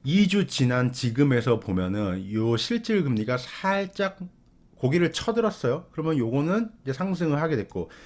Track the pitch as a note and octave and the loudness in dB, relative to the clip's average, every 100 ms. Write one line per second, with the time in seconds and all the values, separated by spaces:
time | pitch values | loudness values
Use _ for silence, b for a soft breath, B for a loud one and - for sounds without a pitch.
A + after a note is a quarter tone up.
0 | C3+ F#3 F#3+ G3+ E3 - B2+ B2 B2 B2+ | 0 4 4 4 0 2 2 4 0 0
1 | B2 A#2+ C#3+ B2 A#2 A2+ - F#2 F#2 G2+ | -2 2 4 4 2 0 0 -2 0 -2
2 | G2+ F#2 F#2+ G#2+ A2+ A#2 - A#3 A#3 G#3 | -2 -4 -4 -2 2 0 0 -2 0 0
3 | D3 A2 A2 B2+ - - F#3+ G3 F#3+ - | 2 0 0 -4 -6 -6 -2 -2 -2 -4
4 | G3 - F3+ - _ _ _ - B2+ E3+ | -4 -6 -14 -18 _ _ _ -4 0 2
5 | E3+ - - A3+ A3 - B2 D3 - - | 2 0 -2 0 -2 0 -2 -2 -6 -6
6 | D#3+ D#3 A2+ C3+ D#3 G#3 A3 - C3+ C3 | 0 0 2 0 0 0 -4 -8 -8 -4
7 | F#3+ F3 E3+ D3 D#3+ C3+ F#2+ F#2 E2+ B | -4 -2 0 0 0 -2 -2 -6 -8 B